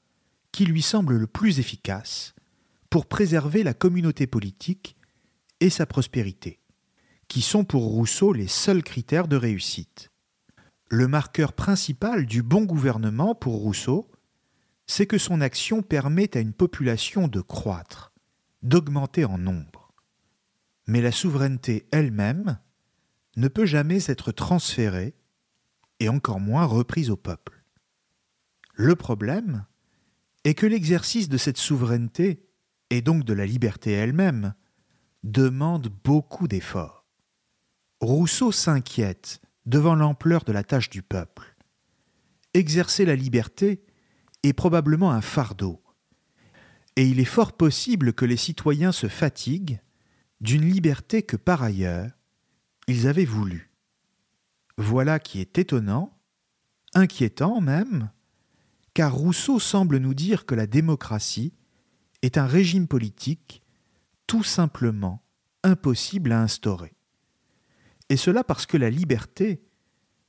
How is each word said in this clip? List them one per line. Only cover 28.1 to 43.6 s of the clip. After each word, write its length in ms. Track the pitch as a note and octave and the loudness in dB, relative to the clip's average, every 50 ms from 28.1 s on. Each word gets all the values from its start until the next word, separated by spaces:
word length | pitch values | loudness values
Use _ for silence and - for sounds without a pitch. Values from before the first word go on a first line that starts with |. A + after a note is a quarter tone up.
| _ _ _ _ _ _ _ _ _ _ _ _ _ | _ _ _ _ _ _ _ _ _ _ _ _ _
Le 200 | - G#2+ C#3+ F3 | 2 2 4 4
problème 720 | - - - A#2 G2+ G#2 A2 D3+ G#3 A#3+ G3 C3+ G#2 G2+ - _ _ _ _ _ _ _ _ _ _ _ _ _ _ - | 2 0 -4 -4 -2 -2 -2 -4 -4 -4 -4 -6 -6 -8 -12 _ _ _ _ _ _ _ _ _ _ _ _ _ _ -2
est 100 | D3 D3 | 0 2
que 120 | - G#3+ | 2 2
l'exercice 640 | G#3+ A3 A3 E3 D3+ F3+ E3+ - - - A#3 G3 D3 | 2 2 2 2 2 0 0 0 -2 -2 -2 -2 0
de 100 | C3+ B2 | -2 0
cette 200 | - D3 B2+ - | 0 -2 -2 -2
souveraineté, 880 | - - D3+ B2+ B2 A2+ A#2+ A#2+ A#2 A2+ - - F3 G3 E3 - _ _ _ _ _ _ _ _ _ - | -2 0 0 0 2 0 0 0 -2 -2 -2 0 0 0 -2 -4 _ _ _ _ _ _ _ _ _ -4
et 100 | B2 B2 | -4 0
donc 240 | A#2 D3 E3 D#3+ C3+ | 2 2 2 2 0
de 80 | A2 | 0
la 140 | G#2+ G2 G2+ | -2 -2 -2
liberté 460 | G2 A#2+ B2 A#2+ A2+ - - - A2 | -2 0 0 0 0 -2 -4 -4 -2
elle-même, 640 | G2+ G2+ G#2+ A#2+ C#3 E3+ G3 F#3 C3+ A2+ G2+ G2 G2 - _ _ _ _ _ _ _ _ _ _ _ _ | 0 0 0 0 0 2 2 0 0 -2 -4 -6 -8 -10 _ _ _ _ _ _ _ _ _ _ _ _
demande 640 | - G#2+ G#2 C3 C3 C3 B2+ C3+ D3 E3 F3 D#3+ B2 A2 G2 G2 - | -10 -2 2 2 2 2 2 0 -2 -2 -2 -2 -4 -6 -10 -4 0
beaucoup 420 | C3+ D3 D3+ C#3+ - - - F3+ | 2 2 2 2 -2 -6 -6 -4
d'efforts. 600 | C3 G2+ F#2 - - - F#2+ D#2 C#2+ - _ _ _ _ _ _ _ _ _ _ _ _ _ _ _ _ _ _ _ _ _ | -4 -4 -4 -6 -6 -6 -6 -8 -8 -12 _ _ _ _ _ _ _ _ _ _ _ _ _ _ _ _ _ _ _ _ _
Rousseau 520 | A#2+ A2+ C3+ D#3 F3 D#3+ - - C4 A#3 | 0 2 2 2 2 2 2 2 2 2
s'inquiète 880 | G3 - - E3+ D3+ C3+ B2 - - B2 G#2+ F#2+ F2+ - - - - - _ _ _ _ _ | 2 2 2 2 0 0 0 -2 -2 -2 -2 -2 -4 -6 -12 -16 -18 -18 _ _ _ _ _
devant 300 | A#2+ B2 D3+ D3 E3+ E3 | 0 2 4 4 4 4
l'ampleur 500 | D#3 D3+ D3+ C#3+ - - E3 E3+ E3 - | 4 4 2 0 0 0 2 2 2 0
de 80 | - | -2
la 100 | G#2 G2+ | -2 -4
tâche 280 | G2 - C#3+ C3 A2 - | -2 -2 -2 -2 -2 -4
du 120 | - G2 | -8 -12
peuple. 540 | - - G2+ F#2 E2 - _ - - - _ _ _ _ _ _ _ _ _ _ _ _ _ _ _ _ _ _ _ _ | -10 -8 -8 -8 -8 -10 _ -20 -20 -20 _ _ _ _ _ _ _ _ _ _ _ _ _ _ _ _ _ _ _ _
Exercer 540 | - F#3 F#3 D3+ D3+ F3+ E3 - - - G3 | 0 2 2 2 2 0 0 0 0 2 2
la 100 | E3+ C#3+ | 2 2
liberté 640 | C3 C3 B2+ A#2+ A#2 A2+ - - - | 2 0 0 0 0 0 -2 -2 0